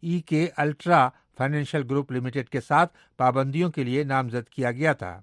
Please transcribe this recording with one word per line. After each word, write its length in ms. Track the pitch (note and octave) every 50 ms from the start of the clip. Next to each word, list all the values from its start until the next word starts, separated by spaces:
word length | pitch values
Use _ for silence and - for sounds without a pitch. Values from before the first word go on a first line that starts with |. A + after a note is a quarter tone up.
ای 180 | - E3 F3 F3
کے 280 | D#3+ - D#3 D3+ E3 E3 -
الٹرا 520 | - D3 D3+ D3+ - - F3 F3 D#3 C3 B2+ - _ _ _ _ -
فائنینشل 440 | C3+ C3+ D3 D3 C#3+ - - D3+ C3+ A#2+
گروپ 220 | C3+ C#3+ C#3 -
لمیٹڈ 360 | B2+ B2 B2 B2+ A#2+ C#3 B2 -
کے 120 | - B2+
ساتھ 360 | - - D3+ D3+ F3 F3 _ _ _ _ _
پابندیوں 540 | - B2+ B2+ B2 C3+ C3+ C3+ C#3 D#3+ F3+ F3
کے 140 | D#3+ D3+ C3
لیے 200 | A#2+ B2 C#3 D3+
نامزد 440 | C#3 C3+ C3+ C3 A#2+ A2+ B2 A2+ _
کیا 240 | - - B2+ A#2+
گیا 200 | A#2+ B2 D#3 D#3
تھا۔ 280 | D3 - - F2+ F2+ F#2+